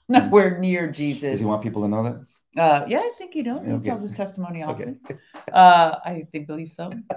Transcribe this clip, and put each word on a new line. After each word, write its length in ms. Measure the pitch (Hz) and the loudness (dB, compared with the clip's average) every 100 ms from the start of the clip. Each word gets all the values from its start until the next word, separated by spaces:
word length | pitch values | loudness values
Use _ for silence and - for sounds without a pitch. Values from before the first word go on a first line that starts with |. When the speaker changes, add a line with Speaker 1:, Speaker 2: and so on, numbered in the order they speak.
| - | 2
Speaker 1:
Mm. 140 | 247 - | 2 6
Speaker 2:
nowhere 300 | 208 185 180 | 4 4 0
near 320 | 185 180 165 | -2 -2 -4
Jesus. 400 | 139 147 131 143 | -6 -6 -4 -4
Speaker 1:
Does 80 | 104 | -2
he 60 | 107 | -2
want 160 | 107 | -2
people 180 | 113 107 | -4 -4
to 60 | 104 | -2
know 160 | 107 | -2
that? 120 | 120 117 - _ _ - | -4 -6 -16 _ _ 0
Speaker 2:
Uh, 240 | 160 143 143 | 2 2 0
yeah, 120 | 285 | -4
I 120 | 480 - | -4 -8
think 160 | 359 | -12
he 80 | 320 | -8
knows. 240 | 233 262 247 | -8 -8 -6
He 60 | |
Speaker 1:
Okay. 140 | - 208 | -6 -6
Speaker 2:
tells 120 | 196 | -8
his 120 | 208 208 | -8 -8
testimony 480 | 196 190 175 165 | -10 -10 -10 -10
Speaker 1:
Okay. 80 | 151 - | -10 -10
Speaker 2:
often. 160 | - - - 147 _ - - | -12 -14 -16 -18 _ -20 0
Uh, 440 | 185 180 175 160 - 170 | 8 10 8 4 0 -8
I 220 | 170 156 | -10 -10
think, 140 | 156 147 | -12 -10
believe 260 | 156 160 | -12 -12
so. 200 | - 175 233 - | -14 -14 -12 -14